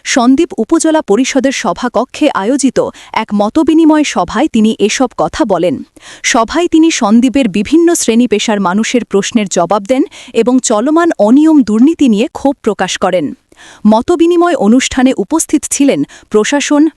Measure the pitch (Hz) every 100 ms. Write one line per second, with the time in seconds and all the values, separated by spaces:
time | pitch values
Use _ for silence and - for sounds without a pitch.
0 | - 269 240 269 339 - 220 320 320 311
1 | - 208 262 269 262 240 202 175 247 202
2 | 247 - 302 - 196 277 262 190 135 -
3 | - - 220 208 208 311 320 320 320 302
4 | 285 214 180 220 311 226 214 214 202 -
5 | 254 - 160 - 285 - 277 262 - _
6 | - - - 247 226 320 349 320 320 -
7 | 208 233 247 277 226 202 208 320 339 339
8 | - 226 247 208 - 208 185 196 220 247
9 | 214 196 - 226 202 - 170 208 202 262
10 | 349 - - 226 226 262 - 214 262 320
11 | 339 - 208 269 311 302 214 214 277 339
12 | 277 202 277 - 277 - - 196 185 -
13 | 185 185 139 - _ _ - - 214 220
14 | 254 349 339 349 349 320 202 254 - -
15 | 254 269 196 320 - 311 - - 277 165
16 | 143 - _ 214 214 285 - 294 311